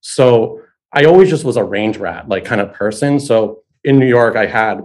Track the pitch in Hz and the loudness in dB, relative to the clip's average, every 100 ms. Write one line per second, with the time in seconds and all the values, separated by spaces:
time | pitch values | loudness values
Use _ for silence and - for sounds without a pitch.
0 | - - 127 120 113 - _ _ _ 143 | -12 0 2 4 0 -8 _ _ _ 0
1 | 147 180 190 156 135 120 98 101 107 104 | 4 6 4 2 -2 -4 -4 -4 -4 -4
2 | 92 82 - 98 - 113 101 - 104 107 | -8 -10 -6 -6 -4 -4 -4 -6 -6 -4
3 | 143 143 139 117 107 110 _ _ - 135 | -2 -2 0 0 0 -6 _ _ 0 2
4 | 131 120 117 110 104 117 110 98 | 4 2 2 0 -2 -2 -4 -4